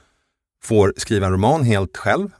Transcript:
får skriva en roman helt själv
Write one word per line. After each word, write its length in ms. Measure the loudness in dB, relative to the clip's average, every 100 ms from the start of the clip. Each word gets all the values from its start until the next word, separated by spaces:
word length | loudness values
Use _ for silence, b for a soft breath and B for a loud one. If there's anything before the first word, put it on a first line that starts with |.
| _ _ _ _ _ _
får 300 | -2 2 2 0
skriva 280 | -4 -2 0
en 60 |
roman 320 | 2 2 2
helt 340 | 2 0 -2 -4
själv 320 | -2 -2 -2 -10